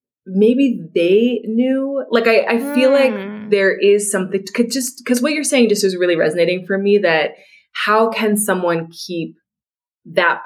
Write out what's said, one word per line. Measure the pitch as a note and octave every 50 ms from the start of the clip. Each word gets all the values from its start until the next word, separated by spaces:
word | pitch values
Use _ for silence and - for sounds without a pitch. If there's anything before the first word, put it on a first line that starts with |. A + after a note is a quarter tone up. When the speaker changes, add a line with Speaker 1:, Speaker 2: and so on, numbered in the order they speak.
| _ _ _ _ _
Speaker 1:
maybe | F#3+ F#3 F#3+ G#3+ A#3 B3+ C4 C#4 B3+ A#3 F#3+ E3+ E3 -
they | F3 E3+ F3 F#3+ G#3+ A#3 B3 B3 - -
knew. | G#3+ A3 A#3 B3+ C4 C4 C4+ C4+ C#4 C#4 C4+ - -
Like, | A3+ A3+ A3+ A#3
I, | A3+ G#3+ -
I | - A#3 A#3 A#3 C#4 C#4+
feel | B3+ C4 C4
Speaker 2:
Mm. | C#4 C#4 C4+ B3+ G#3+ G3+ F#3+ G3+ G#3 G#3+ G#3+
Speaker 1:
like | G#3+
there | G3+ G3 G3 F#3+ - -
is | F#3+ G3+ G3+ G#3 G3+ -
something, | - F#3+ F#3 F3 F#3+ F#3+ G3 - -
could | - A#3 A#3
just, | - C4+ B3+ - - - -
'cause | - B3 A#3+
what | A#3+ D#4 D4
you're | D#4 C#4+
saying | - D4 B3+ A#3+ G3+
just | G3+ G#3 G3+
is | F#3+ F#3 F3
really | F3+ F3+ E3+
resonating | D#3+ F3 - - F3 E3+ E3+ F3+ F#3 F3+
for | - G3 G3
me, | G3 G3+ G#3 G#3
that | G3+ E3+ E3 D#3 D3 - - - - _ _ _ _ _
how | - - - G#3 G#3 A3 A3+ A3+
can | - - A3+ G#3+ G#3 G#3
someone | - - F#3+ F#3 F3+ E3+ E3+ E3 E3 E3
keep | - - - - F3+ E3+ D#3+ D#3+ - _ _ _ _ _ _ _ _ _ _ _ _ _ _
that | - E3 F#3 F3 E3+ - - -